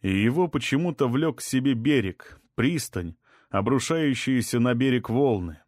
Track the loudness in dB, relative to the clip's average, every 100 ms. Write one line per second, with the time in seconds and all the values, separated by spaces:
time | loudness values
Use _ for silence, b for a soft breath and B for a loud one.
0 | 0 2 2 2 0 -2 -2 0 -2 0
1 | 0 2 -2 -4 -2 0 0 0 2 2
2 | 0 -6 -18 -20 _ -2 0 0 -6 -8
3 | -8 -12 b b b -2 0 0 0 0
4 | 0 0 0 -2 0 0 2 2 2 0
5 | 0 0 2 2 -4 -10